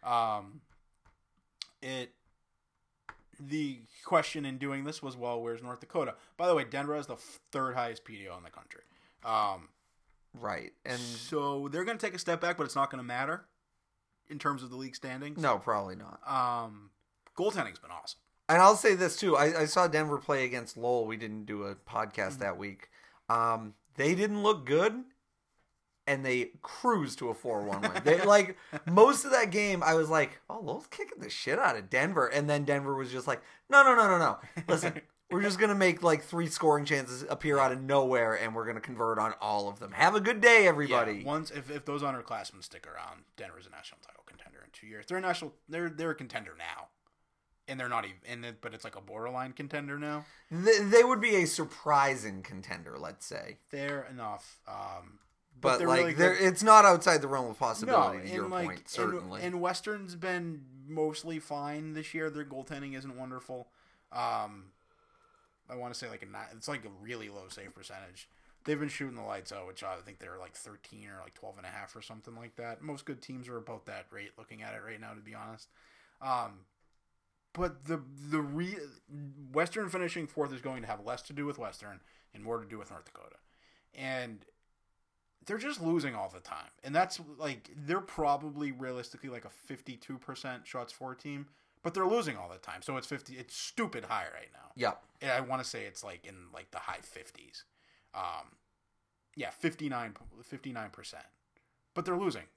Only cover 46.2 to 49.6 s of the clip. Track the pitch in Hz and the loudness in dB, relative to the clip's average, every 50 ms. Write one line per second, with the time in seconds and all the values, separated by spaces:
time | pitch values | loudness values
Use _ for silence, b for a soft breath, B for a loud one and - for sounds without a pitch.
46.2 | 139 117 - 120 107 - 80 82 85 82 80 - - - _ _ _ _ _ _ | -8 -8 -8 -10 -10 -10 -16 -12 -12 -12 -10 -12 -14 -18 _ _ _ _ _ _
47.2 | _ _ _ _ _ _ _ _ _ - 135 131 127 123 123 117 104 98 95 90 | _ _ _ _ _ _ _ _ _ -12 -10 -8 -6 -4 -4 -4 -4 -6 -12 -16
48.2 | - - 120 120 117 120 117 110 - 117 110 110 - 113 - 101 98 101 104 110 | -14 -12 -12 -10 -10 -12 -14 -12 -14 -12 -12 -12 -14 -14 -14 -14 -16 -14 -10 -8
49.2 | 113 123 127 127 127 131 127 - | -8 -6 -6 -6 -6 -8 -8 -12